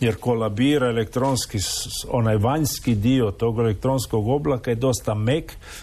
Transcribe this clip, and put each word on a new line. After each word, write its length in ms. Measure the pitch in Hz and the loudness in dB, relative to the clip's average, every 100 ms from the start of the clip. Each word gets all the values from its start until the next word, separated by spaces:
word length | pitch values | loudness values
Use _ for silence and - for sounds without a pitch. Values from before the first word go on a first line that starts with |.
Jer 160 | 120 98 | 0 0
kolabira 720 | 123 117 110 104 135 147 123 | 0 0 0 2 2 4 2
elektronski 760 | 117 107 123 135 127 - 104 | 0 -2 0 0 0 -2 -4
s-, 60 | - | -4
s-, 400 | - - - - | -6 -8 -10 -4
onaj 260 | 123 110 107 | 0 2 4
vanjski 580 | 113 156 147 - 127 | 2 2 0 -2 0
dio 360 | 107 117 131 110 | 2 4 4 2
tog 280 | 95 117 117 | 0 -2 2
elektronskog 720 | 117 98 131 135 - 113 107 | 0 0 0 -2 0 -2 0
oblaka 420 | 143 147 127 127 | 0 0 -2 -2
je 40 | |
dosta 400 | 113 131 120 - | 0 0 0 -2
mek 380 | 104 110 160 - - - - | -2 0 0 -4 -14 -18 -18